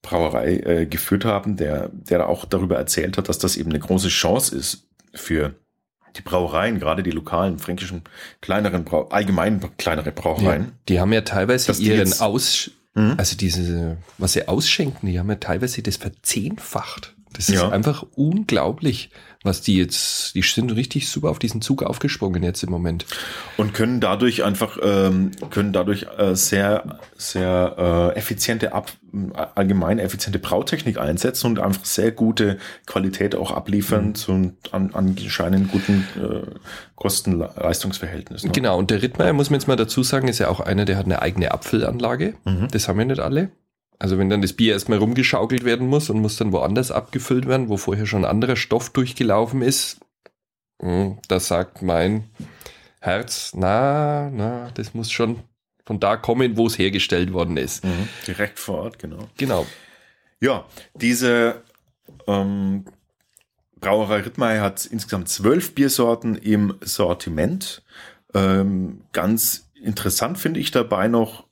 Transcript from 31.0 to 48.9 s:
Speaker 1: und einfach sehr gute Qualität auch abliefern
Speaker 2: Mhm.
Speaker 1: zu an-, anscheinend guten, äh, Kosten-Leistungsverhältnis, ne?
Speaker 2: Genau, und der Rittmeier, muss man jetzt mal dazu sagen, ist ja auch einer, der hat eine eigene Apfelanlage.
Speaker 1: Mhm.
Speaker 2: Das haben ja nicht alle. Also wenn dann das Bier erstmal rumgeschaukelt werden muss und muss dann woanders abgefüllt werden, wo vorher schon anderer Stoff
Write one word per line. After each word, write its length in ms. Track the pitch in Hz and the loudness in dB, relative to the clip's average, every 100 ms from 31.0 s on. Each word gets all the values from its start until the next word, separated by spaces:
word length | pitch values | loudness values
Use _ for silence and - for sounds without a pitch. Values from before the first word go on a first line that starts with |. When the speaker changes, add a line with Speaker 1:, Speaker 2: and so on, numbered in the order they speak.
| - 90 - 127 123 | -2 0 0 0 0
Speaker 1:
und 140 | 113 | 0
einfach 240 | 98 95 | 0 -2
sehr 260 | - - 110 | -2 0 0
gute 480 | 113 113 110 104 98 - - - | 2 0 4 2 0 -8 -16 -6
Qualität 500 | 98 95 95 101 - | -2 -2 0 -2 0
auch 160 | - | -4
abliefern 560 | - - 101 98 107 107 | -6 -2 -2 2 2 2
Speaker 2:
Mhm. 60 | 107 | -2
Speaker 1:
zu 160 | - 95 92 - - | 0 2 0 -4 -8
an-, 180 | 95 95 | -2 -2
anscheinend 800 | - 95 95 98 - 85 95 95 | 0 0 0 -4 -2 2 2 4
guten, 360 | 98 - 101 95 - | 0 2 2 2 -6
äh, 300 | - - - - - - - - | -4 -4 -8 -14 -18 -18 -20 -4
Kosten-Leistungsverhältnis, 1500 | 101 - - 87 82 - 80 - 98 - 85 76 - - | -2 0 0 0 -2 -2 -2 0 -4 -6 -8 -10 -10 -6
ne? 60 | 185 | -2
Speaker 2:
Genau, 240 | - 123 92 | 0 2 2
und 120 | 95 | 2
der 120 | 107 | 2
Rittmeier, 300 | 123 - 175 | 0 2 2
muss 180 | 147 143 | 4 2
man 100 | 143 | 2
jetzt 80 | - | 2
mal 80 | 123 | 2
dazu 260 | 110 - | 2 2
sagen, 260 | 127 135 131 | 2 2 0
ist 100 | 110 | 2
ja 100 | 90 | 0
auch 120 | 92 | 0
einer, 240 | - 98 | 0 2
der 120 | 98 95 | 2 2
hat 100 | 95 | 2
eine 160 | 82 | 0
eigene 300 | 85 95 85 | 0 0 0
Apfelanlage. 840 | - - 113 - 120 120 123 185 214 | -2 0 0 0 0 -2 0 -2 -4
Speaker 1:
Mhm. 240 | - 90 117 | -2 0 0
Speaker 2:
Das 160 | 113 - | -2 0
haben 100 | 95 | 0
ja 60 | 123 | 0
nicht 140 | 131 | 0
alle. 300 | - 139 190 _ _ _ _ _ | 0 0 -2 _ _ _ _ _
Also 180 | 98 95 | 0 2
wenn 140 | 95 | 4
dann 100 | 104 | 4
das 140 | 95 | 2
Bier 180 | - 113 | 2 2
erstmal 240 | 101 - 107 | 2 2 2
rumgeschaukelt 640 | 107 123 127 - 113 127 | 4 2 2 2 0 0
werden 220 | 120 117 127 | 0 0 2
muss 220 | 147 151 | 2 2
und 120 | 110 | 0
muss 160 | 107 - | 0 0
dann 160 | 107 | 0
woanders 380 | 92 69 107 123 | 2 2 2 0
abgefüllt 560 | - - 131 - 127 127 | -2 -4 -8 2 2 4
werden, 220 | 131 120 | 0 2
wo 80 | 98 | -2
vorher 300 | - 101 104 | 0 -2 0
schon 180 | 104 | 0
anderer 320 | 90 104 123 120 | 2 2 2 0
Stoff 340 | - 117 120 | 2 0 0